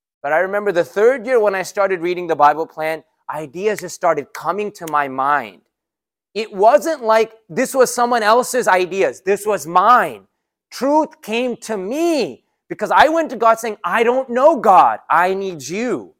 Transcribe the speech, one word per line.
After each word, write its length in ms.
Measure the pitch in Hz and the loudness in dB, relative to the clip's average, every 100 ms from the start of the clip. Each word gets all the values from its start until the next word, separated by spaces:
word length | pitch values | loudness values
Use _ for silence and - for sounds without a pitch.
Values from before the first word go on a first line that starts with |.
| _ _ | _ _
But 100 | 139 | -2
I 60 | 156 | 0
remember 320 | 190 202 202 | 0 -2 -2
the 140 | 175 160 | -2 -2
third 420 | - 226 262 220 | 2 2 2 0
year 140 | 247 | 2
when 160 | 208 190 | 2 0
I 60 | |
started 380 | 175 - 196 190 | -4 -2 -2 -2
reading 280 | 170 180 175 | -4 -4 -4
the 80 | 156 | 2
Bible 300 | 147 151 160 | 4 2 -4
plan, 360 | - 156 160 - _ - | -8 -8 -8 -12 _ -14
ideas 520 | 147 151 156 214 202 | -12 -12 -6 -4 -4
just 160 | 170 - | -8 -4
started 360 | 175 156 135 | 0 0 -4
coming 380 | - 151 190 208 | -8 -6 -6 -6
to 140 | - 165 | -10 -6
my 180 | 147 139 | -4 -4
mind. 540 | 131 135 147 110 90 _ _ _ _ _ _ _ 196 | -2 -2 -2 -4 -14 _ _ _ _ _ _ _ -8
It 180 | 214 | -8
wasn't 500 | 202 214 294 311 302 | 2 4 4 2 -4
like 300 | 226 220 220 - _ | 0 2 0 -4 _
this 260 | 165 262 262 | -6 -2 0
was 180 | 240 | 0
someone 300 | - 240 240 | 0 -2 0
else's 460 | 208 240 240 254 202 | 2 2 2 -2 0
ideas. 540 | 185 180 190 160 120 | 0 0 0 -2 -2
This 220 | 185 196 202 | -4 -2 -2
was 220 | 196 143 | -4 -4
mine. 640 | 180 202 240 175 107 95 _ _ _ _ | -2 2 2 2 -6 -18 _ _ _ _
Truth 500 | - 269 302 302 - | -6 0 0 0 -6
came 360 | - 226 254 220 | -8 -4 -4 -6
to 180 | - 214 | -8 -8
me 680 | 185 285 339 311 180 110 _ _ _ | -6 -4 -2 -2 -4 -8 _ _ _
because 240 | 175 196 | -10 0
I 160 | 185 269 | 4 4
went 220 | 330 311 | 4 -2
to 60 | 233 | 0
God 220 | 226 226 | 2 2
saying, 200 | 233 208 | -2 -8
"I 220 | 175 208 233 | -4 0 2
don't 260 | 254 262 | 0 -2
know 260 | 240 285 302 | 2 4 4
God. 440 | 214 180 131 107 - | 4 6 6 2 0
I 240 | 151 180 190 | 2 2 0
need 320 | 196 165 127 | -6 -8 -8
you." 480 | 190 247 156 90 _ | -6 -4 -6 -8 _